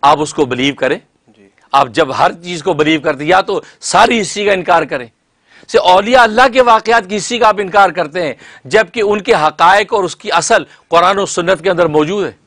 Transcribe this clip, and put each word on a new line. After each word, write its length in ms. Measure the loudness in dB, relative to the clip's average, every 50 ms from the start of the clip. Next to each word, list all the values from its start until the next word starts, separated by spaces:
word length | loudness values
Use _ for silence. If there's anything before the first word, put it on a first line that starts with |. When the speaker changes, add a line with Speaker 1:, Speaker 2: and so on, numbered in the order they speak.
| 2
Speaker 1:
आप 160 | 2 2 2
उसको 260 | -2 -6 -2 -4 -2
बिलीव 280 | -2 -2 -4 -4 -4 -4
करें। 220 | -2 -4 -4 -4
Speaker 2:
जी। 540 | -4 _ _ _ _ _ _ _ _ _ _ _ _ _ _ 0
Speaker 1:
आप 160 | 0 0 0
जब 220 | 0 -2 -2 -2
हर 220 | 0 -2 -2 -2 -2
चीज़ 280 | -6 -12 -12 -12 -8 -4
को 100 | -4 -2
बिलीव 280 | 0 0 0 0 -2
करते, 240 | -2 -4 -6 -4 -2
या 160 | 0 0 0
तो 200 | 0 -2 -6 -8 -8 -12 _ _
सारी 360 | -12 -2 2 2 2 2 2
हिस्ट्री 280 | -2 -4 -6 -6 -4 -2
का 80 | -2 -2
इनकार 320 | -2 0 0 0 0 0
करें, 240 | -2 -8 -10 -10 -12 _ _ _ _ _ _ _ _ _ _ -20 _
से 80 | -2
औलिया 440 | 0 2 4 2 2 2 2 4 4
अल्लाह 260 | 4 4 4 4 2
के 140 | 4 4 2
वाक़यात 440 | 4 4 2 2 2 0 0 0 0
की 100 | -2 -8
हिस्ट्री 220 | -8 -6 -6 -4 0
का 80 | 0 0
आप 100 | 0 0
इनकार 320 | -6 -2 2 2 2 2
करते 300 | 2 -4 -6 -6 -4 -6
हैं, 140 | -6 -6 -6 _ -18 -20 -20 -20 _
जबकि 340 | -2 0 0 0 0 -4 -4
उनके 320 | -2 -2 -2 -4 0 0 0
हक़ाइक़ 600 | 2 2 -2 0 2 4 4 4 4 2 0 -2
और 100 | -4 -4
उसकी 240 | -4 -8 _ -8 -2
असल 360 | -2 -2 0 2 0 0 0 _ -18 _ _ _
कुरान 300 | 0 2 2 2 0 0
और 80 | -4
सुन्नत 340 | -4 -4 -4 -2 -2 -2 -2
के 80 | 0 -2
अंदर 180 | 0 0 0
मौजूद 380 | 2 2 0 0 0 -2 -6 -6
है। 100 | -8 -10 _ _